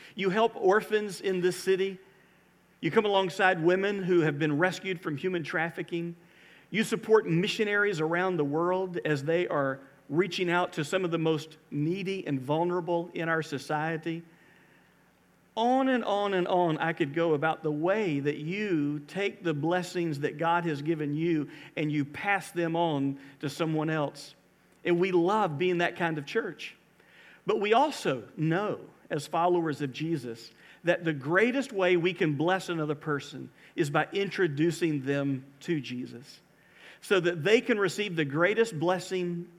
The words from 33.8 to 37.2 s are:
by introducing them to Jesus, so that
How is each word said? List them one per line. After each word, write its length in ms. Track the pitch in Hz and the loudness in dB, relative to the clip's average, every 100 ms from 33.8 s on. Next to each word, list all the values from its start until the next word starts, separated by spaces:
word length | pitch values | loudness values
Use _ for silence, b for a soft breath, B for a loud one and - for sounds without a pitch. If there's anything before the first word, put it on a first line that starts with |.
| 147 | 0
by 180 | 151 151 | 2 0
introducing 920 | 196 196 - 175 143 165 160 170 147 | -2 -4 0 0 2 0 2 -2 -2
them 400 | 131 143 139 135 131 - | -2 -2 0 -2 -6 -12
to 200 | - 160 | -4 -4
Jesus, 580 | 117 123 123 120 131 - _ _ B B B B | -4 -8 -10 -12 -18 -20 _ _ B B B B
so 180 | - | 0
that 240 | 196 | 2